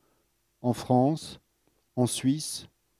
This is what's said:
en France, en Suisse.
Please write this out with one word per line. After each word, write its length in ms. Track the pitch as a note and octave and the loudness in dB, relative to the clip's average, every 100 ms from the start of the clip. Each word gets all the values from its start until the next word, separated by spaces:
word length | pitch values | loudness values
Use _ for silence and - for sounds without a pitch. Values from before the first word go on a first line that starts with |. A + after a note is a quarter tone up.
| _ _ _ _ _ _ | _ _ _ _ _ _
en 100 | B2 | -2
France, 680 | A#2+ - B2+ C3 D#3 - - _ _ _ _ _ - | -2 2 4 4 0 -8 -18 _ _ _ _ _ 0
en 100 | A#2+ | 0
Suisse. 640 | - C3 D3+ - - - _ _ | 0 0 0 -4 -10 -14 _ _